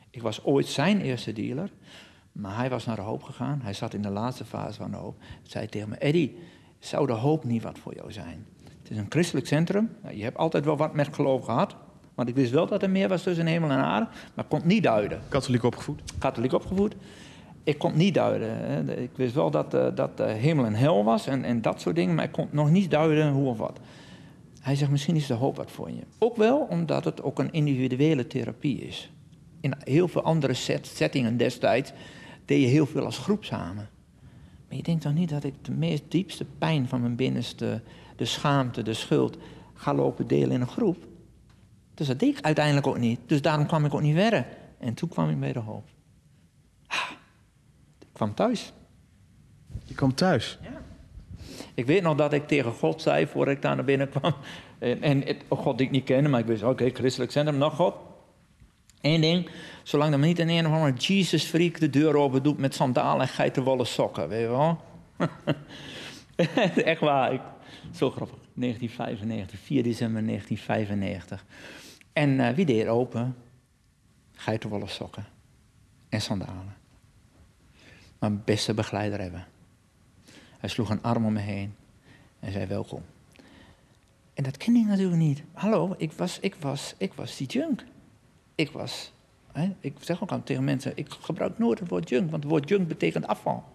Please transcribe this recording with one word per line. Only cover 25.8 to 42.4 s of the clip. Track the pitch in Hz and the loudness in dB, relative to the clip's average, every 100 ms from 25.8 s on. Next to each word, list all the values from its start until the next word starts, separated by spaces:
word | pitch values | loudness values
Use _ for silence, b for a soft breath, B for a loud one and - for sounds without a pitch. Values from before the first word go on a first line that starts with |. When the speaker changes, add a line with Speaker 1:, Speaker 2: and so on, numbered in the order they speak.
| - | -10
Speaker 1:
je." | 120 - - | -10 -14 0
Ook | 233 233 | 0 4
wel | 214 285 | 4 4
omdat | - 170 160 139 | 2 -2 0 0
het | 147 - | -2 -4
ook | 139 131 | -4 -2
een | 135 | -2
individuele | 160 147 127 127 127 151 143 117 | 0 2 2 0 2 4 2 0
therapie | 127 117 117 147 107 | -4 -6 -4 -2 -2
is. | - - - - - - - - | -6 -12 -16 -20 -20 -20 -20 -6
In | 139 - | -6 -4
heel | - 143 180 | 0 2 2
veel | - | 0
andere | - 160 131 | 2 2 2
set-, | 123 - 147 - | 0 -2 -2 -4
settingen | - 156 147 117 120 | -2 0 2 2 2
destijds | 123 - 107 113 - B B B B B | 2 2 2 2 0 B B B B B
deed | - 143 | 2 4
je | 127 | 6
heel | 147 143 | 4 4
veel | 143 | 0
als | 117 - | -4 -4
groep | - 208 | -2 -2
samen. | - 101 87 104 104 - - B B B B B - | -2 -6 -6 -8 -12 -18 -20 B B B B B -12
Maar | 131 | -6
je | |
denkt | 170 165 | -2 0
toch | 151 | 0
niet | 151 175 | 0 0
dat | 147 | -2
ik | 139 139 | -6 -8
de | - | -6
meest | 127 165 151 - | -2 0 -2 0
diepste | 160 196 - - - | -2 -2 -6 -10 -4
pijn | 160 156 123 | 0 2 0
van | 127 | 0
mijn | 120 120 | 0 0
binnenste, | 131 131 120 - 113 110 B B B - | 0 -2 -4 -4 -4 -4 B B B -6
de | |
schaamte, | 117 - 151 139 127 117 | -4 0 2 2 2 -2
de | 110 | -4
schuld, | 113 - 147 123 - B B B | -4 0 2 2 -2 B B B
ga | - - | -6 -2
lopen | 143 139 - 123 | 0 0 0 0
delen | 143 131 | 2 2
in | 131 | 0
een | 123 | -2
groep? | - 220 175 - - - - - - - - _ | 0 0 0 -8 -20 -20 -20 -20 -20 -20 -20 _
Dus | - 147 | -6 -2
dat | 127 | 2
deed | 277 | 2
ik | 285 | 2